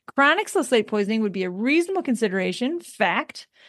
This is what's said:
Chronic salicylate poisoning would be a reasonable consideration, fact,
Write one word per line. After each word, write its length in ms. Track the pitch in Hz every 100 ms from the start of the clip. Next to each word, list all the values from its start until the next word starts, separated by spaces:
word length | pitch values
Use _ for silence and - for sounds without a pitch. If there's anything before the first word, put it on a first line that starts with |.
| -
Chronic 420 | - 277 339 427
salicylate 380 | 392 285 240 214
poisoning 340 | 214 202 226
would 120 | 208
be 120 | 185
a 60 | 180
reasonable 520 | 180 240 311 349 381
consideration, 760 | 285 220 220 190 185 180 247 349
fact, 680 | - - 190 196 311 - - _